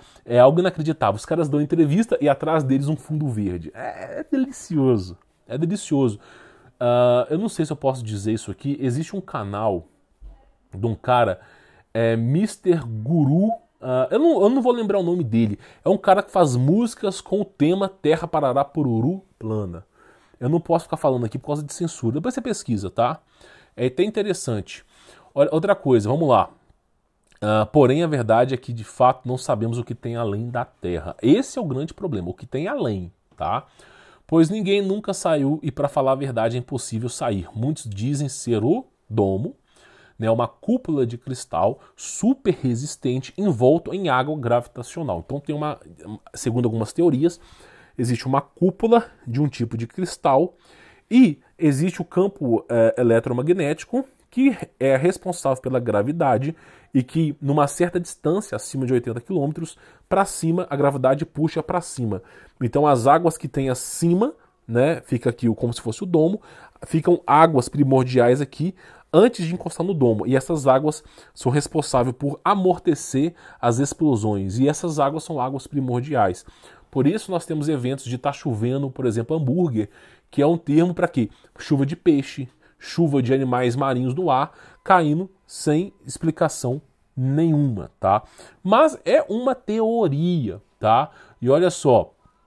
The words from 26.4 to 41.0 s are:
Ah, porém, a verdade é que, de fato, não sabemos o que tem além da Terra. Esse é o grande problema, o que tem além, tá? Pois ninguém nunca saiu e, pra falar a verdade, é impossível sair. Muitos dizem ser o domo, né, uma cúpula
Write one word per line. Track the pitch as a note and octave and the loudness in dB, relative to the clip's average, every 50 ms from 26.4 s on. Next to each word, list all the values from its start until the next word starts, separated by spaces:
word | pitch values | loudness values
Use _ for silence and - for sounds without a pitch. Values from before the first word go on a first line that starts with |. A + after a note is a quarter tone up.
| E2+ - - _ _ _ _ _ _ _ _ _ _ _ _ _ _ _ _ _ | 4 2 -4 _ _ _ _ _ _ _ _ _ _ _ _ _ _ _ _ _
Ah, | - G#2+ G#2+ G#2+ G#2+ | -2 0 2 2 2
porém, | - - D3 C3+ B2 C3+ D#3+ E3+ | 2 4 4 6 6 4 2 0
a | D#3+ | 0
verdade | D3+ B2+ A#2 G#2+ A2 A#2 C3 C3 C3 | -2 -2 0 2 4 4 4 2 0
é | B2 | -4
que, | - - A#2+ | -8 -10 -12
de | A2+ G#2+ | -10 -12
fato, | - - - B2+ B2+ B2+ - - | -12 -2 2 2 2 2 0 -4
não | - B2+ B2+ | -8 -8 -6
sabemos | - - B2+ G#2 A2 A#2 A#2 A#2+ | -4 -4 -4 -2 -2 -4 -4 -6
o | A#2 | -8
que | - A#2+ | -8 -10
tem | - - A#2 A#2 A#2 | -10 -10 -8 -6 -6
além | A#2 G#2 G2+ G#2 A#2 A#2+ | -4 -4 -4 -4 -6 -6
da | A#2 A#2+ B2+ | -6 -8 -8
Terra. | - _ _ - F2 F2 D#2+ D#2 D#2+ - - | -8 _ _ -8 -6 -6 -6 -6 -8 -8 -2
Esse | - B2 D#3+ A#3 C4 - - C4+ | 2 4 4 4 2 -2 -6 -8
é | |
o | A3 | -6
grande | D3+ B2 C3 D3+ E3 - | -4 -4 -6 -6 -8 -10
problema, | - G3+ F3 B2+ G2 F2 F2 | -10 -8 -6 -6 -6 -6 -8
o | - | -10
que | - - | -12 -12
tem | - - C3 D#3+ G3+ | -10 -8 -6 -6 -6
além, | C4 C#4 F#3 A#2+ G#2 F#2+ F2+ F2 - _ _ _ _ - | -4 -4 -4 -4 -4 -4 -6 -10 -14 _ _ _ _ -8
tá? | D2 D#2+ G#2 C3 - _ _ _ - - - - - - _ _ _ - | -6 -4 -4 -4 -6 _ _ _ -20 -20 -20 -20 -20 -20 _ _ _ 0
Pois | D#3 E3 E3 D#3 | 2 4 4 4
ninguém | G3+ A3 G3 F#3+ G3 G3+ | 2 -2 -2 0 0 0
nunca | G3+ F#3+ G3 G#3+ G#3 - F#3 | 0 -2 -2 -4 -4 -6 -6
saiu | - - F3 D#3+ D3 C#3 C3+ D3+ D#3+ - | -4 -2 0 0 0 0 0 -2 -2 -4
e, | D3+ | -6
pra | - - C#3 C#3+ | -4 -4 -4 -2
falar | - D3+ C3+ C3 | -2 0 0 0
a | C3+ | 0
verdade, | C3+ C#3+ C3+ A#2+ A2+ A2 A#2 A#2+ B2 | 0 -2 -4 -2 -2 -2 -2 -2 -4
é | |
impossível | A#2+ - C#3 B2 - - A2+ A2 A#2+ B2 | -6 -6 -8 -8 -8 -6 -6 -6 -6 -6
sair. | - - - A#2+ G#2+ F#2+ F2 - - | -6 -6 -4 -4 -4 -4 -6 -8 -8
Muitos | G#2+ A#2 C#3+ D#3 - - A2+ | -6 -4 -4 -4 -6 -8 -10
dizem | G2+ G2 A2 C3+ D3 C#3 D3 C3+ | -8 -6 -4 -4 -2 -2 -4 -6
ser | - - - A#2+ A#2 G#2+ G#2+ | -8 -8 -4 -2 0 0 2
o | C3+ F#3 B3+ - - _ _ _ - | 2 0 0 -2 -8 _ _ _ -4
domo, | G#2+ A2 G2+ G2 F#2+ G2 B2+ A3 - _ _ _ _ _ _ _ _ _ _ _ _ - | 0 0 2 2 0 -2 -4 -6 -10 _ _ _ _ _ _ _ _ _ _ _ _ -4
né, | A2 A2+ | 0 0
uma | A2+ A#2+ A#2+ - | 2 2 0 -2
cúpula | - _ - - A#3+ B3+ - - D#3 C#3 | -6 _ -4 -2 -2 -2 -2 -2 -2 0